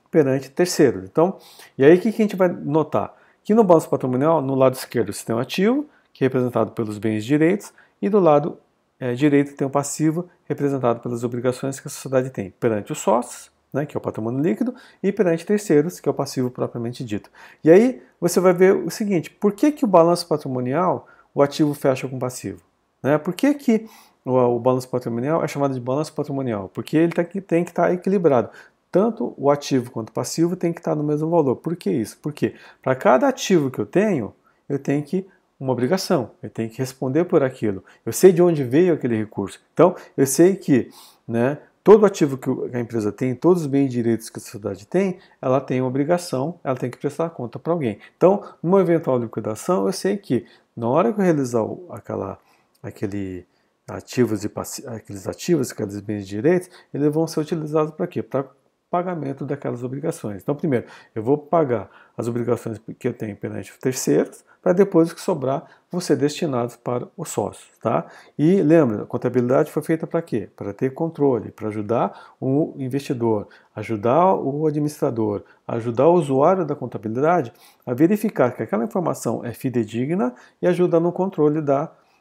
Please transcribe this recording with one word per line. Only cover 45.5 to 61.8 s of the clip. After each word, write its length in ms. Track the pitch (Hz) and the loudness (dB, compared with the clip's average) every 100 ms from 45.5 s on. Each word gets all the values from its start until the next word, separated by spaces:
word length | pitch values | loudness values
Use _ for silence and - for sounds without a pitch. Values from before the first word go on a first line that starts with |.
| 131 | 0
tem 180 | 139 131 | 0 -2
uma 80 | 131 | -2
obrigação, 720 | 131 143 175 175 131 143 175 - | -2 0 -2 -2 -4 -4 -6 -6
ela 100 | 127 | -4
tem 160 | 131 | -6
que 60 | - | -6
prestar 320 | 143 - 165 | -8 -4 -6
conta 280 | 165 120 127 | -6 -12 -10
pra 140 | - | -4
alguém. 260 | 170 131 98 - _ | -2 -2 -6 -12 _
Então, 260 | 170 196 - - | 4 4 -4 -8
numa 200 | 160 190 | 2 2
eventual 360 | 170 165 156 127 | 4 0 2 -2
liquidação, 680 | 113 - 110 107 - 185 196 | -2 -6 -6 -6 -2 -2 -2
eu 80 | |
sei 240 | 185 185 202 | -2 -4 -4
que 280 | - 123 - _ _ - | -2 -4 -4 _ _ -6
na 140 | 117 | 0
hora 240 | 139 220 | 2 2
que 60 | 208 | 2
eu 20 | |
realizar 380 | 185 156 127 117 | 2 2 0 -2
o, 240 | 104 - 175 | -2 -6 -12
aquela, 460 | - - 104 98 95 _ _ _ _ | -18 -8 -8 -6 -10 _ _ _ _
aquele 640 | 110 - 107 101 95 90 - _ _ _ - | -16 -10 -8 -6 -8 -10 -16 _ _ _ -14
ativos 560 | 98 - - 117 107 | -14 -8 0 0 0
e 60 | 104 | -6
passi-, 360 | - 92 - 135 | -8 -10 -12 -12
aqueles 440 | 113 - 98 90 | -14 -14 -12 -10
ativos, 420 | - - 170 123 | -8 0 0 0
aqueles 300 | - 107 101 | -6 -8 -8
bens 220 | 101 104 | -8 -8
e 40 | 95 | -6
direitos, 420 | 101 131 180 180 - _ | 0 2 2 -2 -20 _
eles 200 | 139 147 | -2 0
vão 120 | 151 160 | 0 -2
ser 140 | 160 | -4
utilizados 540 | 151 170 151 156 151 | -4 -6 -2 -2 -2
pra 120 | - 180 | -4 -6
quê? 160 | 127 | -6
Pra 240 | - 131 139 _ _ _ _ | -4 -6 -6 _ _ _ _
pagamento 540 | 175 180 175 139 135 139 | -4 -4 -6 -8 -8 -8
daquelas 360 | 139 135 123 | -6 -6 -6
obrigações. 600 | 123 135 160 - 110 101 | -8 -6 -6 -6 -10 -8
Então, 120 | - | -6
primeiro, 340 | 143 170 123 - - - - | -4 0 -2 -4 -20 -12 -8
eu 80 | |
vou 140 | 110 143 | 0 0
pagar 520 | - 170 147 113 | 2 0 2 -2